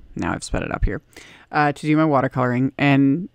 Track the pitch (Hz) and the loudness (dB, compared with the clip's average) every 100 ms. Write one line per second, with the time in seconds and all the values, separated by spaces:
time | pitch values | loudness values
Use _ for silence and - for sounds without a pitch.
0 | - - 87 - - - - - - 98 | -14 -8 -6 -6 -6 -6 -4 -2 -2 -2
1 | - - - - _ 156 147 143 151 151 | -12 -20 -20 -20 _ -2 0 -2 0 2
2 | 156 135 131 135 127 123 131 - 143 139 | 2 2 0 0 0 0 -2 0 2 4
3 | 139 156 196 | 4 2 -4